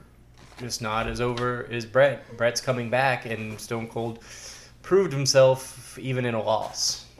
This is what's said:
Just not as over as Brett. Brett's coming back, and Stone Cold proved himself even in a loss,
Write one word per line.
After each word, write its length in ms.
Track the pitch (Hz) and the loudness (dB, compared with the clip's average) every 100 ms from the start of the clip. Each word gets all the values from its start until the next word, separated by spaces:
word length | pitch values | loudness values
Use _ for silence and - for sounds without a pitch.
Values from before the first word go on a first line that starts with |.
| - - - - - - | -20 -20 -20 -20 -20 -14
Just 240 | 123 - | -8 -6
not 260 | 110 110 113 | -2 -2 -2
as 140 | 113 | 0
over 460 | 120 120 123 123 - | -2 0 -2 -2 -4
as 140 | 117 113 | -6 0
Brett. 500 | 123 139 123 - 110 | 4 4 4 -8 0
Brett's 220 | 117 120 | 0 0
coming 300 | - 123 117 | -2 -2 0
back, 360 | 123 135 123 120 | 2 2 0 -4
and 320 | 110 110 107 | -8 -8 -10
Stone 260 | - 117 113 | -6 -6 -6
Cold 320 | 120 117 113 - - - - - - | -6 -6 -6 -14 -18 -18 -18 -20 -14
proved 320 | - 185 185 | 2 2 2
himself 840 | 139 135 139 131 131 - - - - | 0 2 8 8 6 -2 -16 -18 -12
even 260 | 131 127 123 | -4 -2 0
in 80 | |
a 80 | 113 | 0
loss, 640 | 104 110 101 - - - - - | 2 0 0 -4 -4 -4 -10 -20